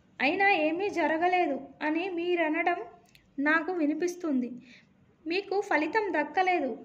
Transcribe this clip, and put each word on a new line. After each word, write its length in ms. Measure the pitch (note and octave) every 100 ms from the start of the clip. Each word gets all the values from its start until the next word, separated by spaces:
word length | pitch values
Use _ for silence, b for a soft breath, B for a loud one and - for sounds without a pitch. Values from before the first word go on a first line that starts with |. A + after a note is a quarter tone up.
| b -
అయినా 280 | C4 F#4 G4
ఏమీ 400 | F#4 D#4 E4 G4+
జరగలేదు 680 | D#4 D4+ D#4+ F4+ F4+ E4 C4+ - -
అని 280 | D4+ D#4+ F#4+
మీరనడం 760 | E4+ F4 F4 D#4+ D#4+ E4+ F4 A4+ - b b b -
నాకు 320 | C#4+ D#4+ D#4+
వినిపిస్తుంది. 800 | F4+ D4 D#4 F4 - E4 C4 A#3+ B3 B B B _ _ _ D#4
మీకు 340 | F4+ G4+ F#4+
ఫలితం 520 | G4+ D4+ D#4 A4 G4+
దక్కలేదు, 640 | D#4+ D4 F#4+ F#4+ F4 C4 A3